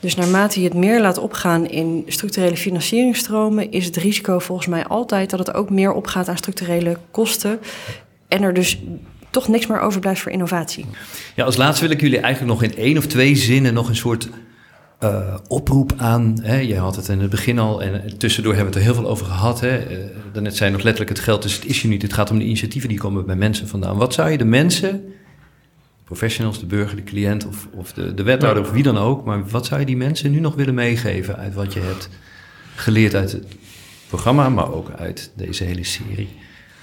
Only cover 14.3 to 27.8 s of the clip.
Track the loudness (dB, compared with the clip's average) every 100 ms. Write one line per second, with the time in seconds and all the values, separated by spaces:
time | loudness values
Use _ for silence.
14.3 | -14 -20 -20 -20 _ _ _ -2 0 -4
15.3 | -8 -4 -4 2 2 2 0 2 4 4
16.3 | 2 0 0 2 0 0 -2 -2 0 0
17.3 | 0 0 2 2 0 -2 -4 -6 -4 -2
18.3 | 0 2 2 2 2 4 4 0 -2 -2
19.3 | 0 0 0 0 0 -2 -8 -10 -12 -10
20.3 | -6 -4 0 0 2 2 2 -2 -2 0
21.3 | 0 0 -6 -4 -2 0 0 0 0 2
22.3 | 2 0 -2 -2 -4 -4 -4 -2 -2 -2
23.3 | 0 0 0 -4 -4 -2 0 0 2 0
24.3 | 2 4 4 4 2 -2 -4 -10 -20 -20
25.3 | -20 -20 _ _ _ _ _ _ -4 -2
26.3 | 0 -2 -2 -2 -2 -2 -4 -6 -2 0
27.3 | 0 -4 -10 -14 -14